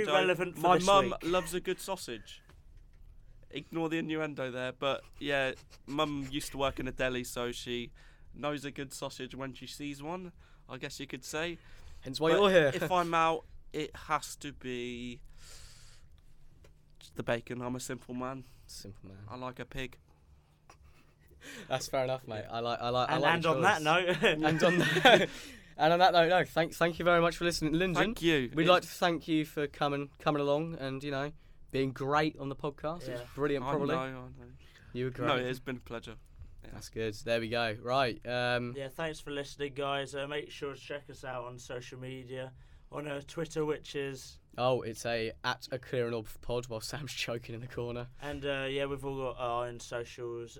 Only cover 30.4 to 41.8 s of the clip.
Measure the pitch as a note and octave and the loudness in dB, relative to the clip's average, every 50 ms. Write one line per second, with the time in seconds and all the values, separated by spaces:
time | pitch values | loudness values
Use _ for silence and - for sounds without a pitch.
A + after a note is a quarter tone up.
30.4 | C#3+ C#3+ C#3+ D3+ E3 E3 E3 - C3+ C3 C3+ C3+ C#3+ D3 C#3 C3+ C#3 D3 D3 - | 4 4 4 2 2 -2 -4 -6 -6 -6 -6 -6 -4 -4 -2 -2 -2 -4 -6 -10
31.4 | - - - - - - - C3 C3+ C3+ A#2+ - C3+ C3+ D3 D3+ D#3 D#3 - C#3 | -16 -20 -20 -20 -10 -4 0 0 0 0 0 -2 0 2 4 4 4 2 0 -4
32.4 | C#3 C#3 C3+ - - D3 C3+ - - D3+ E3+ E3+ C#3+ C3 B2 A#2+ A#2+ - - C3 | -6 -6 -6 -4 -6 -6 -6 -6 -6 -6 -6 -6 -6 -8 -8 -8 -8 -10 -4 -2
33.4 | C#3+ D3 C#3+ C3+ B2 C3+ C#3 C#3+ C#3 C#3+ D#3+ C3 C3 C3 C3 B2+ B2+ B2+ C3 B2 | 0 0 0 0 0 0 0 0 0 0 0 0 -2 -4 -6 -10 -12 -14 -16 -16
34.4 | A#2+ B2 C3 - - - - - - - - B2 B2+ B2+ A#2+ B2 A#2+ B2+ C#3 B2 | -18 -18 -18 -20 -20 -20 -20 -20 -18 -10 -6 -4 -4 -4 -4 -2 0 2 2 2
35.4 | B2 B2+ B2+ B2+ - C#3 B2+ A#2+ - - A#2+ A#2 - A#2+ A2 - - - - - | 0 -2 -4 -4 -6 -8 -8 -8 -8 -10 -10 -10 -10 -12 -14 -16 -18 -20 -18 -18
36.4 | - - - - - - - G2+ - - - A2+ A2+ A2 G#2 - - A#2 A#2 A#2 | -18 -16 -16 -16 -16 -14 -14 -14 -14 -10 -6 -4 -4 -4 -4 -4 -2 0 0 0
37.4 | A2+ A2 A#2+ A#2 A#2 A2 G#2+ A#2 A#2 A#2+ B2+ C#3 C3+ A#2 G2+ - - A#2+ B2 B2 | 0 0 0 0 0 0 -2 -4 -2 0 2 2 2 2 0 -4 -6 -4 -2 0
38.4 | B2 B2 B2 A#2+ B2 A#2+ A#2+ C#3 C3+ C3+ - - E3 D#3+ D3+ - - D3 C#3+ C#3+ | 0 2 0 0 -2 -4 -6 -8 -10 -10 -6 -6 -6 -6 -6 -8 -10 -8 -6 -6
39.4 | C#3 - - - C#3+ C#3+ B2+ C#3+ C#3+ C#3 C#3 C#3 C#3 A#2+ C#3 C#3 C#3 C#3+ D3 D3 | -6 -8 -8 -8 -8 -6 -4 -4 -2 -2 -2 -2 -4 -4 -6 -6 -6 -4 -6 -6
40.4 | - - - - D3 C#3 C3+ - - - D3 C#3+ - - B2+ - C#3+ C3 B2+ B2 | -6 -8 -10 -8 -8 -8 -8 -10 -10 -10 -10 -10 -10 -14 -16 -12 -10 -8 -6 -6
41.4 | A#2 B2 B2+ B2 - - C3 B2+ | -8 -8 -12 -12 -10 -10 -10 -8